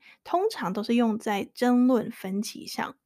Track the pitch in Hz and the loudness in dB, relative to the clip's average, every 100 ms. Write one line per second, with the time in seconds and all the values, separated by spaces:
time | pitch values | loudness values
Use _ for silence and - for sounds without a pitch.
0 | - - - 349 427 - 202 208 220 240 | -20 -20 -4 0 0 -2 -4 -4 0 2
1 | 233 214 220 202 - - 247 247 247 247 | 2 0 -2 -4 -4 -2 2 4 6 4
2 | - - 190 196 214 - - - - - | 0 -6 -6 -4 -6 -8 -10 -8 -8 -10